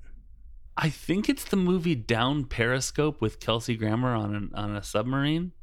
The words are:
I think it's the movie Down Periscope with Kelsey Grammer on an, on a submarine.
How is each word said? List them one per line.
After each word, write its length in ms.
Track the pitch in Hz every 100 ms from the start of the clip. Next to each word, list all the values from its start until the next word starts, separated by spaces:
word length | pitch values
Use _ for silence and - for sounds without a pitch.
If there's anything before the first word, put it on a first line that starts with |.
| - - - - - - - -
I 140 | 156
think 400 | - - 190 214
it's 140 | 277
the 140 | - 196
movie 360 | 180 185 170
Down 520 | 131 - 113 127 147 123
Periscope 760 | - 117 131 - - 151 147
with 180 | 110 -
Kelsey 360 | - 113 117 113
Grammer 400 | 107 113 127 113
on 180 | 104
an, 180 | 104 98 -
on 200 | 104 104
a 60 |
submarine. 720 | - 104 120 135 143 160 180 -